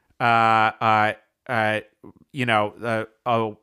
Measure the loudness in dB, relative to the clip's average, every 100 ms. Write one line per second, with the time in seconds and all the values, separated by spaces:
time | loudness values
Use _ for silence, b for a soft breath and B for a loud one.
0 | _ -4 2 4 4 4 2 0 0 2
1 | 2 -2 _ _ -8 -4 -2 -2 -6 _
2 | -20 -20 _ -6 0 0 0 -4 -6 -6
3 | -6 _ -2 -2 -2 -6